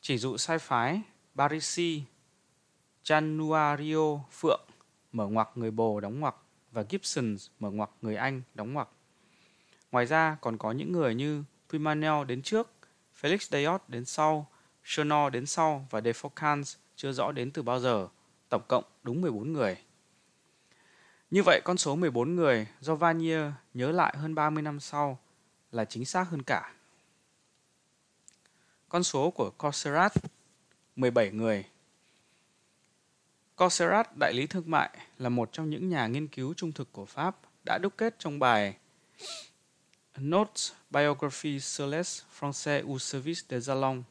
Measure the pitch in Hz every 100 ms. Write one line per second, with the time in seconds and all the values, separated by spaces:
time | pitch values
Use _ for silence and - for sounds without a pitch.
0 | - 127 127 - - 160 - 123 120 185
1 | 214 _ _ - 143 156 151 - 170 156
2 | 135 _ _ _ _ _ _ _ _ _
3 | - 156 156 156 156 156 151 147 151 156
4 | 156 147 135 - 165 - - - _ _
5 | _ 117 101 110 110 123 113 110 113 104
6 | 101 123 147 - _ _ _ 113 104 196
7 | - - 120 101 - _ 107 104 104 _
8 | 113 107 131 131 127 - 107 143 - _
9 | _ _ _ _ _ _ _ _ _ 123
10 | 120 160 160 151 120 110 107 123 147 180
11 | 139 113 143 147 143 _ _ 160 151 151
12 | 156 151 135 123 135 220 233 _ - _
13 | _ - 147 196 - 147 147 190 - 120
14 | 127 - 156 156 147 _ _ _ - -
15 | 147 151 143 123 131 - 160 143 135 110
16 | 117 113 147 - 151 147 139 - _ -
17 | 139 131 123 147 123 139 123 127 123 113
18 | 90 _ _ _ _ 117 - 127 - _
19 | 120 131 180 107 123 160 110 90 _ _
20 | _ _ _ _ _ _ _ _ _ _
21 | _ _ _ 185 185 139 - 180 156 147
22 | 175 123 127 175 156 117 107 - 135 156
23 | 170 165 160 160 151 139 _ 123 127 175
24 | 160 - 156 156 151 156 151 147 - 147
25 | 143 131 _ _ _ _ _ 117 107 113
26 | 127 185 180 160 131 120 - - _ _
27 | _ _ _ _ _ _ _ _ _ _
28 | _ _ - _ _ _ _ _ _ 170
29 | 175 143 156 - 104 - 147 139 147 147
30 | 196 - - _ _ _ _ _ _ -
31 | 127 120 104 107 113 104 92 _ _ _
32 | _ _ _ _ _ _ _ _ _ _
33 | _ _ _ _ _ - 180 - 170 202
34 | 226 - - 120 147 185 165 156 - -
35 | - _ 123 120 113 - 160 151 185 160
36 | 113 131 151 - 131 170 170 147 135 -
37 | 101 - 165 - - _ - - 196 -
38 | 226 - 170 143 127 110 101 95 _ _
39 | _ _ - 659 - _ _ _ _ _
40 | _ - 139 180 214 - - - _ 139
41 | 147 139 147 135 151 139 - - 139 151
42 | 180 - - - 143 139 151 143 - 135
43 | - 139 135 165 - 127 120 135 131 131
44 | 120